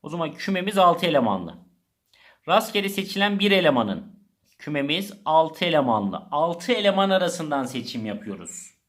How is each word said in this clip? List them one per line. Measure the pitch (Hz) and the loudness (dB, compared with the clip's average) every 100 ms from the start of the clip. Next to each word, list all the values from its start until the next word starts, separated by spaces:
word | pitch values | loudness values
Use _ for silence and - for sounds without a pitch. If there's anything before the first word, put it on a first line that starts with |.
O | 151 | -10
zaman | 165 160 | -6 -6
kümemiz | - - 190 185 196 | -6 -4 -2 0 4
altı | 180 170 175 | 6 6 2
elemanlı. | 147 117 98 85 - - _ _ _ _ _ _ _ - | 2 2 0 -4 -14 -20 _ _ _ _ _ _ _ 2
Rastgele | 190 226 208 196 | 2 2 -4 -2
seçilen | 196 185 196 202 202 | -4 -6 -2 0 2
bir | 202 | 2
elemanın, | 196 165 131 107 92 - - _ _ _ _ | 4 4 2 0 -4 -10 -20 _ _ _ _
kümemiz | - 147 139 160 196 - | -8 -6 -4 -4 -6 -10
altı | - 160 160 160 | 2 4 2 0
elemanlı. | 175 156 131 110 101 85 - | 0 2 2 2 0 -6 -6
Altı | 147 165 175 - | -2 -2 -2 -2
eleman | 240 202 190 196 | 0 2 2 2
arasından | 190 180 165 156 143 | 2 0 -4 -4 -2
seçim | 123 131 - 120 110 | -2 -6 -8 -8 -8
yapıyoruz. | 101 107 92 87 - - _ | -8 -8 -12 -12 -16 -20 _